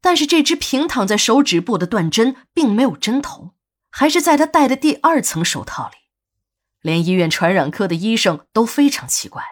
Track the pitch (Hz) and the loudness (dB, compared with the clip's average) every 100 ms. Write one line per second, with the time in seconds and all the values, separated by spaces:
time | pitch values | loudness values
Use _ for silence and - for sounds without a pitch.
0 | 359 349 294 330 - 330 - 262 320 - | 2 0 2 2 2 0 -2 -2 -2 -2
1 | 196 208 - 240 285 170 170 202 175 220 | -2 0 2 2 4 0 0 -4 -2 -2
2 | 165 202 233 262 _ - 285 208 262 151 | -2 0 0 -2 _ -2 0 2 0 -2
3 | - 254 277 - - _ _ _ _ - | -4 -4 -4 -12 -20 _ _ _ _ -2
4 | 294 330 330 294 311 320 277 262 311 294 | 0 2 2 2 2 2 2 2 0 0
5 | 320 320 - 160 170 - - - - - | 0 0 -2 -4 -4 -4 -8 -12 -12 -14
6 | _ _ _ _ _ _ _ _ 165 165 | _ _ _ _ _ _ _ _ -2 0
7 | 170 185 170 - 170 190 143 170 196 170 | 2 2 0 0 0 2 0 -2 -4 -2
8 | 202 226 208 151 _ - 226 - 285 - | -2 0 0 -2 _ -2 -2 2 2 2
9 | 123 - - - - | -6 -6 -6 -12 -14